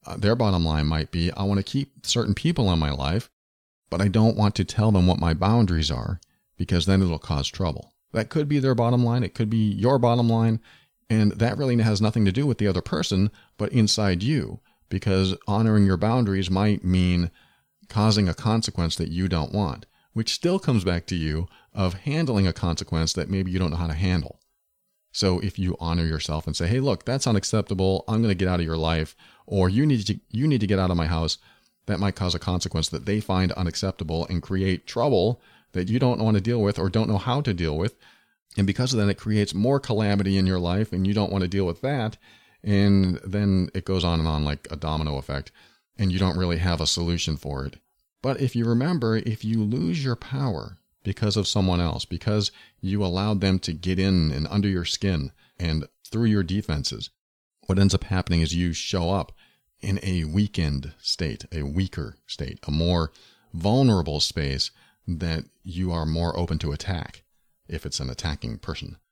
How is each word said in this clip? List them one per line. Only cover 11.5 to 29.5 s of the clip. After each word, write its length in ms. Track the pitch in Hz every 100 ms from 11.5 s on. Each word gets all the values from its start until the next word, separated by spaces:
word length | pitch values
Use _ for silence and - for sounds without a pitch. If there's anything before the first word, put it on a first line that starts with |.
| 107
really 200 | 135 120
has 240 | 110 104
nothing 240 | 107 117 101
to 60 |
do 160 | 95 143
with 100 | 117
the 100 | 104
other 140 | 90
person, 480 | - 165 170 92 104 - _ _
but 140 | 104
inside 520 | 123 107 - 101 90
you, 360 | 107 151 64 - _ _ _
because 460 | 98 - 95 95 92 -
honoring 380 | 101 110 107 98
your 120 | 90
boundaries 520 | 104 123 110 95 90
might 340 | 92 104 104
mean 460 | 92 92 90 90 85 _ _ _ _ _ _
causing 380 | 107 107 107 95
a 60 |
consequence 640 | 80 110 110 - - 85 -
that 160 | 85
you 160 | 85 92
don't 260 | 87 76
want, 320 | 104 95 62 - _ _
which 200 | - 110
still 240 | - 170 190
comes 260 | - 120
back 220 | 92 85 -
to 80 | 90
you 320 | 78 78 87 - _
of 200 | - 92
handling 540 | 92 - 151 160 110 95
a 60 |
consequence 600 | 82 90 82 - 80 80
that 160 | - 80
maybe 220 | 95 92
you 80 | 92
don't 100 | 90
know 80 | 82
how 100 | 85
to 60 |
handle. 460 | 80 92 90 69 - _ _ _ _ _ _ _
So 280 | - 101 90
if 200 | 98 -
you 180 | 92 -
honor 260 | 82 85 82
yourself 420 | 78 - 78 -
and 80 | 73
say, 120 | 87
"Hey, 120 | 120
look, 260 | 139 98 -
that's 220 | 131 127
unacceptable. 760 | 107 - 110 98 95 95 95 -
I'm 140 | 107
gonna 140 | 113 92
get 120 | 92
out 120 | 90
of 60 | 82
your 120 | 80
life," 380 | 80 82 80 - - _
or 240 | -